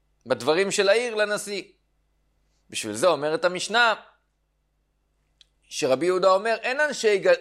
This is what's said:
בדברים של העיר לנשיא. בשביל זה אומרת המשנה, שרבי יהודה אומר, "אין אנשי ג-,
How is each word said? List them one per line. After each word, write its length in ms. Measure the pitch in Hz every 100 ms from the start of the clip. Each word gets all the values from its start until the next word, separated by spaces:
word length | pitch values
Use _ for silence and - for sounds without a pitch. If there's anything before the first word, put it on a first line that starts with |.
| _ _ 117
בדברים 440 | 117 123 165 196
של 180 | 202 196
העיר 260 | 226 240
לנשיא. 480 | 214 208 208 202 196 - _ _ _ _ _ _ _ _ _ _
בשביל 220 | - 110
זה 140 | 107 180
אומרת 380 | 143 151 160
המשנה, 500 | 180 180 - 226 233 208 - _ _ _ _ _ _ _ _ _ _ _ _ _ _ _ _
שרבי 360 | - 139 131 175
יהודה 240 | 185 190
אומר, 260 | 190 220 220
"אין 180 | 220 277
אנשי 380 | 302 240 220 196
ג-, 140 | 180 170